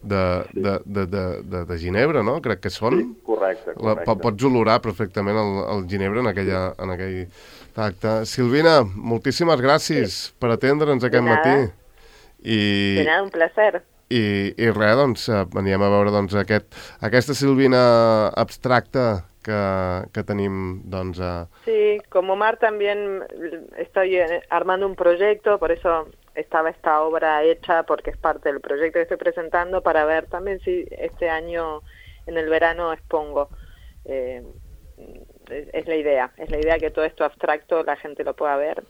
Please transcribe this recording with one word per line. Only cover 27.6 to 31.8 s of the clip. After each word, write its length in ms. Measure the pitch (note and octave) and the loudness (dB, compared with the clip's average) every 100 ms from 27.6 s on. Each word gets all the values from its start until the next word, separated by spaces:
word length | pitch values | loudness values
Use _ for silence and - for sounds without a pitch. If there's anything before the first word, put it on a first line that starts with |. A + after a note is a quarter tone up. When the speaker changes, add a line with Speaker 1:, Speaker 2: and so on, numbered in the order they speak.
| - E3+ | 0 -2
Speaker 3:
porque 260 | E3 D3+ - | 0 -4 -4
es 60 | - | -4
parte 320 | E3 D3+ D#3+ | -4 -2 -4
del 100 | C#3 | -6
proyecto 340 | - C#3+ D#3+ E3+ | -4 -2 -2 -2
que 40 | |
estoy 140 | E3 E3+ | -2 -2
presentando, 640 | F3 E3+ E3 F3 F3 F#3 | -4 -4 -4 -4 -2 -2
para 220 | F3+ D#3 | 0 2
ver 220 | D3+ D#3+ D#3 | 2 0 -2
también 320 | F3+ F#3+ F#3+ | -8 -6 -6
si 260 | - F3+ - | -4 -6 -6
este 380 | - E3 - F3 | -10 -10 -6 -4
año 520 | D#3+ E3+ E3+ D#3+ D3+ | -4 -6 -6 -6 -8